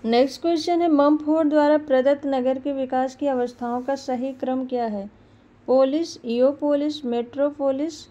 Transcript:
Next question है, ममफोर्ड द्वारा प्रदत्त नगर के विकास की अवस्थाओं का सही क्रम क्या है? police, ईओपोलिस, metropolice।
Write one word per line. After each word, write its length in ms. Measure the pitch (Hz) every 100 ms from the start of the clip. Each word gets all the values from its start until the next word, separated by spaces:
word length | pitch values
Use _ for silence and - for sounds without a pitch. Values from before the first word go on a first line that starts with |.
Next 360 | 226 233 269 -
question 420 | 339 339 339 349
है, 60 | 339
ममफोर्ड 600 | 294 285 302 302 320 302
द्वारा 280 | 302 294 302
प्रदत्त 480 | 302 262 254 285 285
नगर 320 | 269 254 262
के 140 | 285
विकास 440 | 269 262 262 262 262
की 100 | 285
अवस्थाओं 560 | 262 247 247 240 247
का 120 | 254
सही 380 | 269 269 247 262
क्रम 340 | 262 254 262 254
क्या 200 | 247 233
है? 240 | 208 202 _ _ _ _ _ -
police, 520 | 262 269 294 330 -
ईओपोलिस, 800 | 240 233 262 294 294 285 294 294
metropolice। 1000 | 262 233 240 269 294 294 277 269 320 311 -